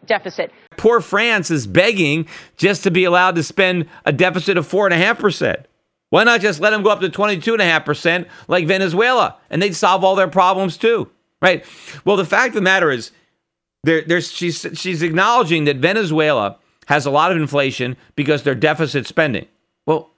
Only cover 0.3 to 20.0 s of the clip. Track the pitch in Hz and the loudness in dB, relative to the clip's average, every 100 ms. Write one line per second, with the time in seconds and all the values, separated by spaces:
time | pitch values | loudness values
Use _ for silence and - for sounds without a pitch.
0.3 | - - _ _ - 220 233 160 202 233 | -8 -10 _ _ -2 2 2 0 0 0
1.3 | 214 156 156 104 120 202 208 151 156 156 | 0 0 -4 0 2 2 2 0 0 -4
2.3 | - - - 190 196 196 175 180 180 185 | -12 -20 -2 0 0 0 2 2 4 2
3.3 | 170 147 - 185 180 151 - - 143 180 | 0 -4 0 0 0 -6 -6 -4 0 0
4.3 | 180 196 180 143 185 202 170 196 226 208 | 0 -2 -2 0 0 2 2 0 2 0
5.3 | - 127 - - _ _ _ - 170 226 | 0 -2 -4 -8 _ _ _ -2 2 4
6.3 | 233 208 151 208 214 202 202 180 147 208 | 2 0 0 0 2 0 0 -2 -2 -2
7.3 | 190 180 226 180 160 156 143 170 175 170 | -2 -2 0 2 0 -2 -2 0 -2 -4
8.3 | - - 180 160 190 190 175 240 247 165 | -14 -4 -2 0 0 0 0 2 2 0
9.3 | - - 160 202 165 190 185 190 196 185 | -4 -8 -4 -2 0 0 2 2 2 0
10.3 | 185 185 190 190 151 226 226 117 _ _ | 2 2 2 -2 0 0 0 -4 _ _
11.3 | - 185 175 - - - 143 - 202 170 | -2 0 0 -4 -20 -20 -6 0 0 0
12.3 | 196 247 208 185 190 165 127 107 _ _ | 0 0 0 2 2 2 0 -6 _ _
13.3 | _ _ _ _ _ 151 160 156 175 160 | _ _ _ _ _ -2 0 0 -2 -2
14.3 | - 175 151 - 170 185 165 170 165 202 | -6 -6 -6 -10 -10 -6 -4 -2 0 2
15.3 | 240 160 165 147 135 156 214 185 156 151 | 2 2 0 0 0 0 0 -2 0 0
16.3 | 135 101 - _ _ - 147 143 143 170 | 0 -2 -6 _ _ -2 0 2 2 2
17.3 | 170 147 143 135 - 123 127 _ - 143 | 0 -2 0 -2 -2 -6 -8 _ -6 0
18.3 | 147 147 127 151 156 151 139 117 - 156 | 0 0 0 0 0 -2 -4 -4 -2 0
19.3 | 101 - _ _ _ - 160 | -2 -8 _ _ _ -4 -4